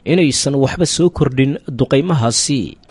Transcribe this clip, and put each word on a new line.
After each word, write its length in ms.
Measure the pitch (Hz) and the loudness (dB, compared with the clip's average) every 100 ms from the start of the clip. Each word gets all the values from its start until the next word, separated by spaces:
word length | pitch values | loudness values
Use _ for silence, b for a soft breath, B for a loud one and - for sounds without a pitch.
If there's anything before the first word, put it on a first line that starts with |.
inaysan 500 | - 175 160 127 139 | -2 2 2 0 -2
waxba 320 | 139 135 - 170 | 0 0 0 -2
soo 220 | - 175 | 2 0
kordhin 420 | - 139 127 135 143 - | 2 -2 2 0 0 -6
duqeymahaasi. 920 | 123 131 139 175 156 117 110 - 139 87 - _ | -4 0 0 2 0 0 -2 -2 -2 -4 -10 _